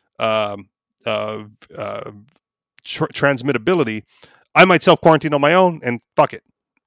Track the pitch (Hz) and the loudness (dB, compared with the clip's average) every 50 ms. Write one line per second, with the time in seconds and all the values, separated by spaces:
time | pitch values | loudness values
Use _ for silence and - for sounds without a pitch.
0 | _ _ _ - 113 113 110 110 107 104 101 101 98 98 _ _ _ _ _ _ | _ _ _ -6 -2 -2 0 0 -2 -2 -6 -10 -14 _ _ _ _ _ _ _
1 | - 117 107 107 107 107 107 107 107 110 107 _ - - - - 107 104 107 107 | -6 -4 -4 -4 -4 -6 -8 -10 -12 -16 -20 _ -20 -20 -14 -12 -12 -10 -10 -12
2 | - - 104 101 104 _ _ _ _ _ _ _ _ _ _ - - - - - | -12 -14 -16 -20 -20 _ _ _ _ _ _ _ _ _ _ -20 -16 -10 -8 -6
3 | 151 - - - - 139 139 120 123 143 139 120 107 143 185 175 139 113 110 107 | -6 -6 -4 -2 0 0 0 0 -2 -2 -2 -2 0 0 0 0 0 -2 -4 -8
4 | - _ _ _ _ - _ _ _ _ - 156 175 190 185 160 - 190 170 - | -10 _ _ _ _ -20 _ _ _ _ 0 2 2 4 2 2 4 4 4 4
5 | - 170 160 151 - 156 151 143 139 147 165 185 190 180 170 151 - 123 123 113 | 6 4 4 4 2 -2 -2 0 2 2 4 4 2 2 0 -4 -6 -6 -6 -6
6 | _ _ _ - 147 - - 95 _ _ _ _ _ _ _ _ _ | _ _ _ 0 0 0 0 -8 _ _ _ _ _ _ _ _ _